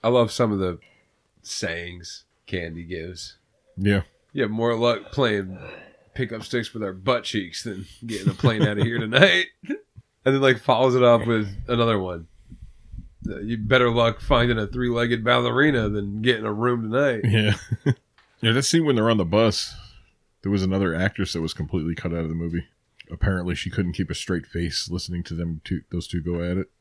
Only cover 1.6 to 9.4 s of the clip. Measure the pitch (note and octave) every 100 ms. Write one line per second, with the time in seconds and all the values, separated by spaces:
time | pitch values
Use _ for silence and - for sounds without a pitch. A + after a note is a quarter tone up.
1.6 | F#2 E2+ F2 F2 E2 - _ _ - F#2
2.6 | E2 E2 E2 E2+ E2+ E2+ - - _ _
3.6 | _ - G2+ G2+ - _ _ C#3+ G#2+ A2
4.6 | A#2 A#2 A#2+ A2+ - - B2 G#2 F#2 F#2
5.6 | - - - _ _ - B2 A2 G#2 B2
6.6 | A2+ A2+ G2+ F#2 F#2+ A#2+ - A2 F2+ -
7.6 | A#2 F#2+ F2+ - A#2+ G#2 G2 - C3+ A2
8.6 | B2+ G#2 A#2+ A#2 A2 B2 F#3+ F3